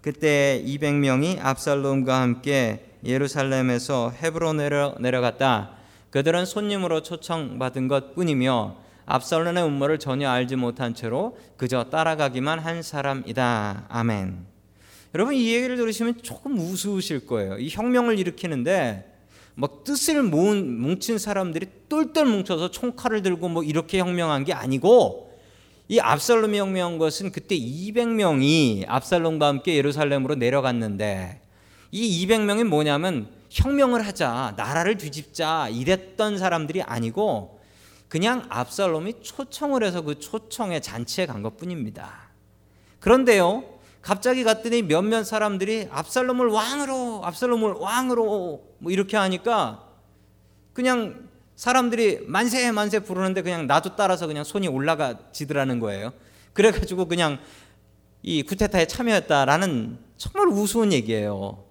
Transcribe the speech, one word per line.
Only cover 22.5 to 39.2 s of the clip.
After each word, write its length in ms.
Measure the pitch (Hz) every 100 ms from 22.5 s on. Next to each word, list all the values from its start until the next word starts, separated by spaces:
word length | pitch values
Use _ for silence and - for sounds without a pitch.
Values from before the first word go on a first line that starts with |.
| 170 175
총칼을 520 | - 247 247 247 214
들고 260 | 190 175 175
뭐 160 | 170
이렇게 340 | 151 156 160 190
혁명한 460 | 180 175 165 143
게 80 | 139
아니고, 840 | 143 120 131 170 240 180 - - - - - _ _ _
이 100 | 220
압살롬이 580 | 113 143 - 233 220 208
혁명한 400 | 196 185 175 165
것은 340 | 160 151 196
그때 240 | 190 - 180
이백 500 | 117 147 196 214 233
명이 760 | 226 190 143 135 160 135 104 -
압살롬과 640 | 127 - 180 165 160 147
함께 260 | 139 185
예루살렘으로 600 | 156 139 143 147 139 131 147
내려갔는데, 1040 | 120 139 131 120 110 101 107 95 90 - _ _ _ - -
이 300 | 190 226 170
이백 220 | 180 220
명이 200 | 208 208
뭐냐면, 640 | 233 151 151 143 180 151 104 - _
"혁명을 560 | - 262 277 269 240 208
하자, 480 | 190 147 117 127 98
나라를 400 | 107 147 175 214
뒤집자" 720 | 151 143 151 - 156 160 127
이랬던 680 | 117 127 185 - - 214 202
사람들이 440 | 185 170 151 175
아니고, 760 | - 117 113 113 214 120 92 - - - - - _
그냥 400 | 160 202 247 -
압살롬이 720 | 110 123 - 196 156 185 233